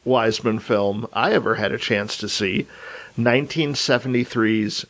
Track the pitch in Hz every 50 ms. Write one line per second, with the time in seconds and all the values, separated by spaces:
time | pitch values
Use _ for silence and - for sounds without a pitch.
0 | - 123 127 123 113 113 110 - - 120 110 110 - - 120 104 101 101 98 104
1 | 117 - - - 117 180 220 185 117 107 110 110 107 101 104 - - - 120 101
2 | 104 104 - - 107 101 - - 107 95 95 - - - - - - - - -
3 | - - - - 117 120 120 131 147 143 - 160 160 147 143 - - - 131 123
4 | 123 131 127 123 120 - - 120 113 107 110 110 107 104 - - - -